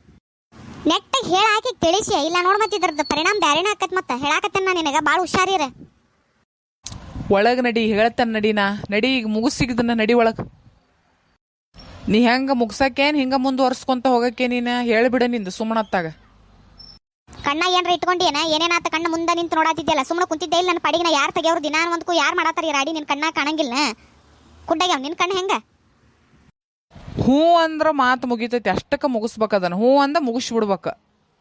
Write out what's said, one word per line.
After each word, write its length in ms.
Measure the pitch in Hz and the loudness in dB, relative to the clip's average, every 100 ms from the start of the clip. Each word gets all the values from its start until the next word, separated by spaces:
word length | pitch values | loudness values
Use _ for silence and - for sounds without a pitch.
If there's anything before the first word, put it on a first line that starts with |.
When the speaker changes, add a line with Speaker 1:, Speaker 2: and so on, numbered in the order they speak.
| _ - _ _ _ - - - - | _ -20 _ _ _ -20 -20 -6 -2
Speaker 1:
ನೆಟ್ಟಗ್ 360 | 349 - 539 440 | -2 -2 -4 0
ಹೇಳ 140 | 370 440 427 | 2 4 2
ಆಕಿ 160 | 508 - 330 | -2 -2 0
ತಿಳಿಸಿ, 300 | 370 427 381 294 | 2 0 0 0
ಇಲ್ಲ 100 | 349 359 | 0 2
ನೋಡ್ 120 | 403 | 2
ಮತ್ತ್ 140 | 427 415 | 2 0
ಇದ್ರದ್ದು 260 | 339 302 294 | -2 -2 -2
ಪರಿಣಾಮ 240 | 294 339 415 330 | 0 0 2 2
ಬ್ಯಾರೇನ 260 | 294 392 403 | 2 0 -2
ಆಕತ್. 200 | 381 370 | -2 -4
ಮತ್ತ 120 | - 247 285 | -4 -4 -2
ಹೇಳಾಕತ್ತೇನ್ 420 | 320 403 392 381 | -2 0 -2 0
ನಾ 60 | 359 | 0
ನಿನಗ, 180 | 320 277 302 | 0 0 2
ಬಾಳ 100 | 320 349 | 0 0
ಹುಷಾರಿರ. 400 | 403 370 381 269 - - _ _ _ _ _ _ _ _ _ - - - - - 196 | 0 0 0 -2 -8 -20 _ _ _ _ _ _ _ _ _ -14 -14 -14 -10 0 2
Speaker 2:
ಒಳಗ್ 260 | 220 247 247 | 4 2 0
ನಡಿ, 180 | 233 220 208 | 0 0 2
ಹೇಳ್ತೇನ್ 340 | 226 226 233 220 | 2 2 -2 0
ನಡಿ 140 | 214 214 | 0 0
ನಾ. 80 | 196 202 - | 0 -2 -4
ನಡಿ 160 | 208 247 262 | 0 0 0
ಈಗ 100 | 220 214 | -2 0
ಮುಗಿಸಿಗಿದನ್ನ 580 | 240 - 269 240 240 233 | 0 0 -2 0 0 0
ನಡಿ 120 | 214 240 | 2 2
ಒಳಗ್. 200 | 226 220 - - - _ _ _ _ _ _ _ _ _ _ - - - - | 2 0 -10 -14 -20 _ _ _ _ _ _ _ _ _ _ -20 -20 -10 0
ನೀ 80 | 208 240 | 4 4
ಹೆಂಗ 260 | 254 269 262 | 2 0 0
ಮುಗ್ಸಕ್ಕೇನ್ 560 | 233 - 269 247 277 302 | 0 0 -2 2 0 2
ಹಿಂಗ 160 | 262 262 262 | 0 0 0
ಮುಂದುವರ್ಸ್ಕೊಂತ 600 | 262 262 254 - 254 262 | 2 0 0 -4 0 2
ಹೋಗಕ್ಕೆ 320 | 247 240 233 247 | 2 2 -2 -2
ನೀನ? 220 | 247 240 240 240 | -2 -2 -2 0
ಹೇಳ್ಬಿಡ 340 | 220 247 254 240 | 2 2 2 0
ನಿಂದು 180 | 240 185 - | -2 -6 -6
ಸುಮ್ಮನತ್ತಾಗ. 520 | 220 220 208 196 165 160 _ _ _ _ - - - - _ _ _ - - | -4 -2 -2 -2 -4 -10 _ _ _ _ -20 -20 -20 -20 _ _ _ -8 -4
Speaker 1:
ಕಣ್ಣ 160 | 294 359 359 | -2 0 0
ಏನ್ರ 140 | 359 349 | 2 0
ಇಟ್ಕೊಂಡಿಯೇನ? 440 | 339 359 359 294 330 311 | 0 0 0 0 0 0
ಏನೇನಾತ 320 | 339 339 339 320 | 0 0 -2 -4
ಕಣ್ಣ 120 | 339 | -2
ಮುಂದ 160 | 330 339 349 | -2 0 -2
ನಿಂತು 160 | 339 330 | 0 0
ನೋಡಾತಿದ್ಯಲ್ಲ, 440 | 320 320 302 311 262 | 0 0 -2 -2 0
ಸುಮ್ನೆ 160 | 339 359 | -2 -2
ಕುಂತಿದ್ದೆ 260 | 311 330 339 | -4 -2 0
ಇಲ್ಲ 80 | 359 | 0
ನನ್ನ 120 | 339 - | 0 0
ಪಾಡಿಗೆ 200 | 339 339 | 0 0
ನಾ. 40 | 302 | 0
ಯಾರ್ 120 | 302 359 | 0 0
ತೆಗಿಯೋರು 240 | 320 339 294 | 0 0 0
ದಿನ 100 | 302 339 | -2 -2
ಒಂದ್ಕು 200 | 339 330 339 | -2 -2 0
ಯಾರ್ 160 | 285 359 | 2 0
ಮಾಡಾತಾರ 300 | 330 330 320 | -2 -2 -2
ಈ 20 | 285 | -2
ರಾಡಿ? 140 | 277 320 | -2 -4
ನಿನ್ 100 | 294 | -4
ಕಣ್ಣ 200 | 285 311 320 | -4 -2 -2
ಕಾಣಂಗಿಲ್ಲ 360 | 285 311 294 254 285 214 _ _ _ _ _ - - | -2 -2 -2 0 -2 -4 _ _ _ _ _ -14 -6
ಕುಡ್ಡಾಗ್ಯಾವ 320 | 330 359 302 269 | -2 0 -2 -4
ನಿನ್ 100 | 339 | -4
ಕಣ್ಣ 120 | 359 381 | -2 -2
ಹೆಂಗ? 160 | 370 233 - _ _ _ _ _ _ _ _ _ _ _ _ - - - | -2 -4 -6 _ _ _ _ _ _ _ _ _ _ _ _ -20 -10 -2
Speaker 2:
ಹ್ಞೂ 160 | - 277 330 339 | 2 4 6 6
ಅಂದ್ರ 240 | 320 311 311 294 | 4 2 0 2
ಮಾತು 280 | 247 254 247 | 2 2 0
ಮುಗಿತೈತಿ, 380 | 240 233 240 214 185 | -4 -2 -2 0 -2
ಅಷ್ಟಕ್ಕ 340 | - 277 294 240 | -2 -2 -2 -2
ಮುಗಿಸ್ಬೇಕ 400 | 226 - 214 208 | -4 -2 0 0
ಅದನ್ನ. 200 | 180 180 | 0 2
ಹ್ಞೂ 80 | 233 277 | 4 4
ಅಂದ 140 | 277 311 269 | 4 2 0
ಮುಗಿಸ್ಬಿಡ್ಬೇಕ. 600 | 233 - 226 214 190 156 - _ _ _ _ | -4 -2 -2 0 0 -4 -10 _ _ _ _